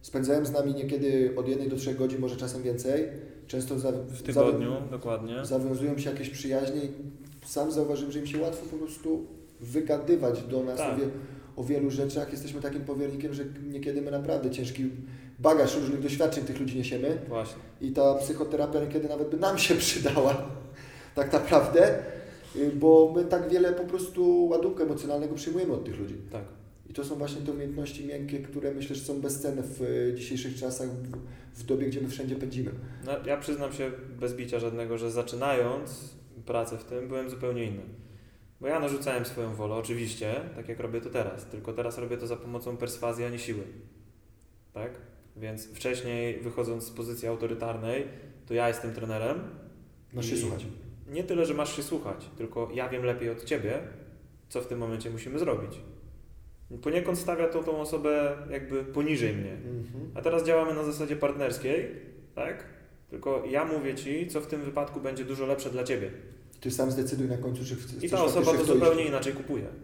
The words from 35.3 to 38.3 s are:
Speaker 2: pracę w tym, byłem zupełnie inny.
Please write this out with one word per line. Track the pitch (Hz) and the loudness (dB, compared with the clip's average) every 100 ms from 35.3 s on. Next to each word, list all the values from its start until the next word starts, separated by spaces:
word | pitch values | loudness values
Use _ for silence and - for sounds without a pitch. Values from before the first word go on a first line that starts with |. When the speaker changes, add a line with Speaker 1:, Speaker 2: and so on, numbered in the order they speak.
| 120 139 131 120 135 139 - 143 - - 117 113 | -2 2 4 2 0 -4 -10 -14 -18 -20 -16 -4
Speaker 2:
pracę | 117 113 113 | -2 -2 -6
w | |
tym, | - 123 127 | -8 -8 -4
byłem | 131 131 | -6 -6
zupełnie | 127 127 120 | -4 -2 -2
inny. | 113 98 95 - - - - | -2 -6 -10 -16 -18 -20 -20